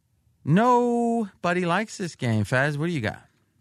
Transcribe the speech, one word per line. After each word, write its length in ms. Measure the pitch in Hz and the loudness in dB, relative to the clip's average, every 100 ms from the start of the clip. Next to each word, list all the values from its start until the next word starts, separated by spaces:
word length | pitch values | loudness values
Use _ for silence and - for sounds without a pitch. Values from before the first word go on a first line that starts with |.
| _ _ _ _ | _ _ _ _
Nobody 1200 | - 170 247 247 240 240 233 233 208 - 175 180 175 | 0 2 4 4 2 0 0 0 -4 -6 -4 -2 0
likes 320 | 180 220 - | -2 -2 -8
this 180 | 180 - | -10 -6
game. 280 | 123 110 101 | -2 0 0
Fez, 340 | 127 143 147 | 0 0 -2
what 80 | 165 | -4
do 60 | |
you 80 | 160 | -4
got? 200 | 107 - - _ _ _ | -4 -6 -14 _ _ _